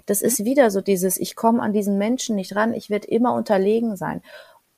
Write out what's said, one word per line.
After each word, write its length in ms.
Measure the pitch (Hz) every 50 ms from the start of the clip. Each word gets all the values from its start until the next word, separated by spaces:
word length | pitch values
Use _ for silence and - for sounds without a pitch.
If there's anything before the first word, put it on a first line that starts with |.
| _
das 140 | - 202 -
ist 220 | - 233 240 - 202
wieder 260 | 233 269 294 254 220
so 120 | 196 196
dieses, 360 | 185 208 196 180 185 190 180
"Ich 180 | - - - -
komme 260 | - - 226 233 233
an 100 | - 220
diesen 260 | 196 214 196 202 202
Menschen 380 | 196 202 220 254 254 - - 220
nicht 200 | 196 185 - 196
ran, 180 | 208 220 226 233
ich 160 | 226 - -
werde 180 | 208 208 -
immer 260 | - - 226 247 240 233
unterlegen 640 | 233 220 - 214 190 190 202 220 233 233 226 202
sein." 260 | 175 156 156 156 180 - - - - - - - _ _ _ _